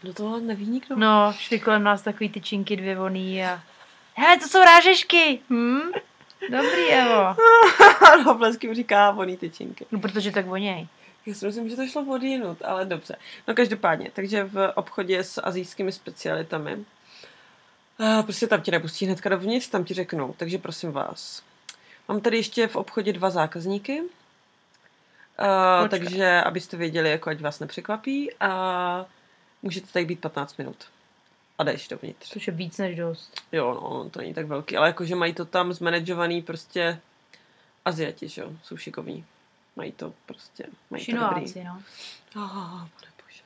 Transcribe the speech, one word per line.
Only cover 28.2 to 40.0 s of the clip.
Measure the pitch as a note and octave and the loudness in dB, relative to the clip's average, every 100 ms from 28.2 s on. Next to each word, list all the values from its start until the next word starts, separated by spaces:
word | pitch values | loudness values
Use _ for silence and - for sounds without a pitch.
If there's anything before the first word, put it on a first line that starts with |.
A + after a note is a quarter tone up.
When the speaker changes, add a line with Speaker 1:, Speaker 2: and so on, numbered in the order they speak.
| C#4+ - | -8 -4
Speaker 1:
a | G3 F#3 F#3 F3+ F3+ F3+ F#3 _ _ _ _ _ | -4 -2 -4 -2 -4 -4 -8 _ _ _ _ _
můžete | G3+ F3+ - | -10 -10 -6
tady | F3+ | -6
být | E3+ E3+ | -4 -6
patnáct | D#3+ D3 C#3+ - | -8 -8 -10 -10
minut. | C3+ - - _ _ _ _ _ _ _ | -14 -14 -20 _ _ _ _ _ _ _
A | |
jdeš | D#3+ C3 - | -4 -4 -8
dovnitř. | - - - - | -14 -14 -16 -18
Speaker 2:
Což | G#3+ G3+ | -12 -10
je | |
víc | E3 F3 - | -8 -10 -8
než | F#3+ E3+ | -8 -6
dost. | E3+ E3 - - - | -8 -10 -14 -20 -8
Speaker 1:
Jo, | E3 B2 | -4 -4
no, | B2 - B2+ - | -4 -8 -10 -12
to | - | -12
není | - | -12
tak | - D#3 | -10 -8
velký, | C#3+ D3+ - | -10 -6 0
ale | D#3 | 0
jakože | E3+ E3+ | 0 -6
mají | F3+ E3+ | -4 -4
to | E3+ | -4
tam | E3 F#3 F3+ | -6 -2 -2
zmanagovaný | F3 E3+ E3+ E3+ F3 E3+ E3+ | -4 -4 -4 -4 -4 -4 -4
prostě | E3+ E3 - - E3+ E3 _ _ _ _ _ _ _ _ | -8 -14 -10 -4 -4 -4 _ _ _ _ _ _ _ _
Aziati, | - E3 D3+ - D#3 | -8 -6 -8 -10 -16
že | - | -14
jo, | - D#3+ | -16 -16
jsou | - - | -18 -18
šikovní. | - D#3 D#3 D#3 E3 _ _ _ _ - | -16 -14 -14 -16 -18 _ _ _ _ -16
Mají | - | -16
to | - | -14